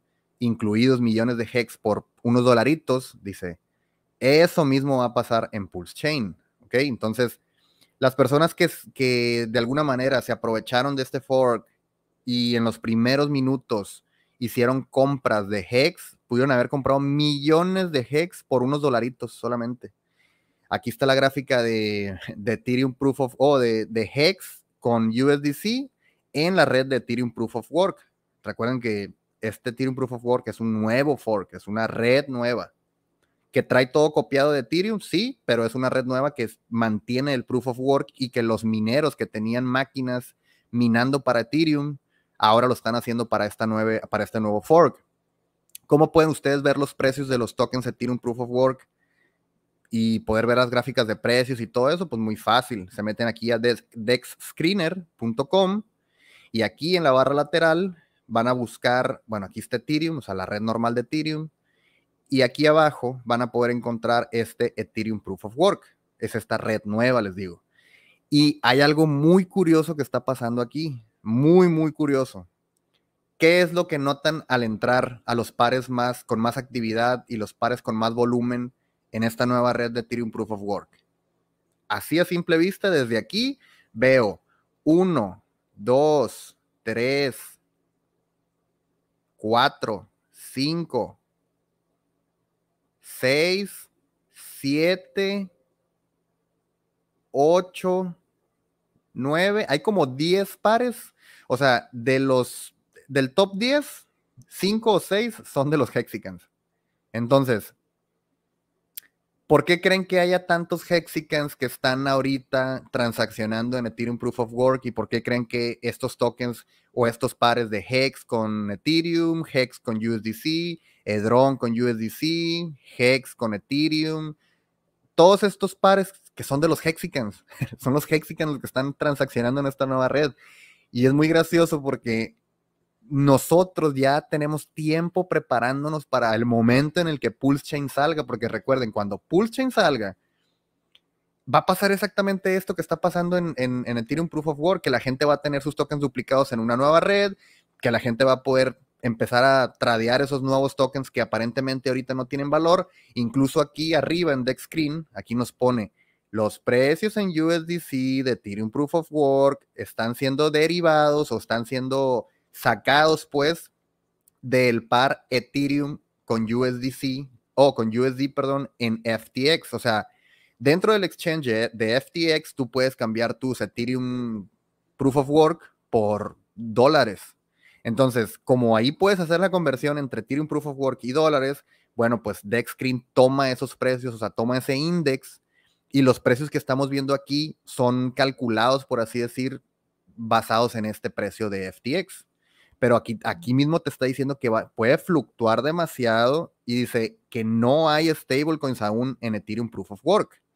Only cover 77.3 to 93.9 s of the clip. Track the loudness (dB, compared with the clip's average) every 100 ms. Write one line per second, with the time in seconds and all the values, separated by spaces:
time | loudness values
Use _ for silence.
77.3 | -8 -8 -4 -2 -2 -4 -2 -2 0 0
78.3 | 2 -2 -4 -8 -14 _ _ _ -4 -4
79.3 | -2 0 2 2 0 -2 -6 -6 -6 -6
80.3 | -6 -8 -6 -6 -6 -8 _ _ _ _
81.3 | _ _ _ _ _ -8 -6 -2 0 0
82.3 | -2 0 2 2 0 0 2 2 -2 -2
83.3 | -4 -4 -6 _ _ _ 0 4 4 4
84.3 | -2 _ _ _ _ 2 4 4 0 -2
85.3 | -8 _ _ _ -8 0 4 4 4 0
86.3 | -4 -20 _ _ _ -6 -2 0 0 -2
87.3 | -6 -16 -20 _ _ _ _ _ _ _
88.3 | _ _ _ _ _ _ _ _ _ _
89.3 | _ 0 2 2 0 -6 -6 -10 _ _
90.3 | -20 -12 -6 -4 -4 -4 -4 -4 -10 _
91.3 | _ _ _ _ _ _ _ _ _ _
92.3 | _ _ _ _ _ _ _ -20 -4 0
93.3 | 2 2 -2 -6 -12 -20